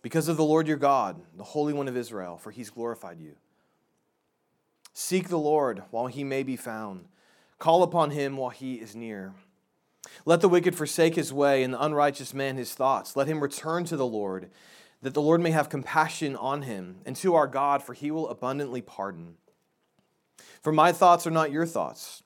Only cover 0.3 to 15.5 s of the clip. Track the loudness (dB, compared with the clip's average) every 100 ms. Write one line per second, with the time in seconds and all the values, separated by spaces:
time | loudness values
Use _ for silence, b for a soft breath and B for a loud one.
0.3 | 2 4 4 2 2 2 2 0 -6 -16
1.3 | -18 -8 -4 -2 -2 -4 -6 -6 -10 -10
2.3 | -12 -16 -16 -14 -8 -8 -8 -12 -16 -20
3.3 | -20 _ _ _ _ _ _ _ _ _
4.3 | _ _ _ _ _ -20 -12 -2 -2 0
5.3 | -2 2 2 2 -2 -8 -6 -6 -6 -4
6.3 | -4 -4 -6 -8 -10 -10 -14 -18 b b
7.3 | b b b 2 4 4 2 0 0 -4
8.3 | -4 -8 -8 -10 -10 -12 -12 -10 -10 -12
9.3 | -16 _ _ _ _ _ _ B B 2
10.3 | 4 6 6 4 -2 -4 4 4 4 -2
11.3 | 2 4 4 2 0 0 4 2 0 -10
12.3 | -4 -4 -4 -8 -2 0 0 -2 -2 -2
13.3 | 0 -4 -4 -4 -4 -2 -2 -2 -2 -4
14.3 | -6 -10 b b b b b -4 0 4
15.3 | 4 4